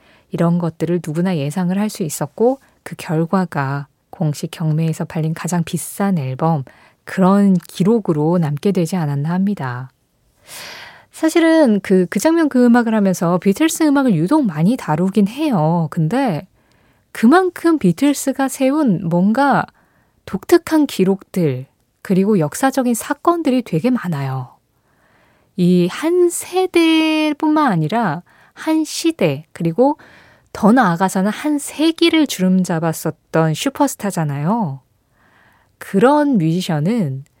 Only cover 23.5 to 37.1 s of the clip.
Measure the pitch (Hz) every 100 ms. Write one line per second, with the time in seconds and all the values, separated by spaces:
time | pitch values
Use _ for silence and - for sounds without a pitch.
23.5 | 254 240 160 247 247 180 143 135 131 127
24.5 | _ _ _ _ _ _ _ _ _ _
25.5 | - 180 180 175 - 320 359 349 - -
26.5 | 359 370 339 330 320 320 311 311 294 311
27.5 | 311 285 175 151 220 208 151 - _ _
28.5 | - - 320 302 - 330 320 175 139 -
29.5 | - 165 165 269 302 - - _ _ _
30.5 | - 190 254 202 170 190 196 196 214 302
31.5 | 294 - - 320 320 339 320 285 - 185
32.5 | 185 180 165 165 160 165 - _ 160 160
33.5 | 156 277 - 277 - 202 180 151 139 151
34.5 | 233 175 135 _ _ _ _ _ _ _
35.5 | _ _ - - 196 240 294 294 233 160
36.5 | 175 180 156 160 240 151